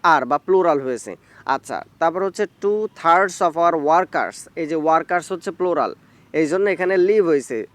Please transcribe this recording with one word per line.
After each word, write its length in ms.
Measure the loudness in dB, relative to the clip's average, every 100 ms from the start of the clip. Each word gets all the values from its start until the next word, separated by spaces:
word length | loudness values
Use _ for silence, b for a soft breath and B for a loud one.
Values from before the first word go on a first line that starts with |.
| 4
আর 80 | 2 2
বা 80 | -4 2
প্লুরাল 320 | 2 4 0 -2
হয়েছে। 240 | -8 -10 -16 b b -6
আচ্ছা, 220 | -6 -4 -10 -10 _
তারপর 220 | -2 0 -4
হচ্ছে 160 | -4 -8 _
two 200 | -2 -2 -4 -2
thirds 360 | 2 4 2 0 -2
of 60 | 2
our 120 | 0 2 2
workers, 460 | 2 2 -4 -4 -8 -16 -10
এই 60 | -6
যে 60 | -2
ওয়ার্কার্স 420 | 2 0 0 -4 -4
হচ্ছে 180 | -8 -8 -4
প্লুরাল, 320 | -2 0 -2 -6 b b b -2
এই 60 | 0
জন্য 140 | 0 -2
এখানে 200 | -2 0 2 4
লিভ 160 | 2 2
হয়েছে 260 | 0 -2 -8 -8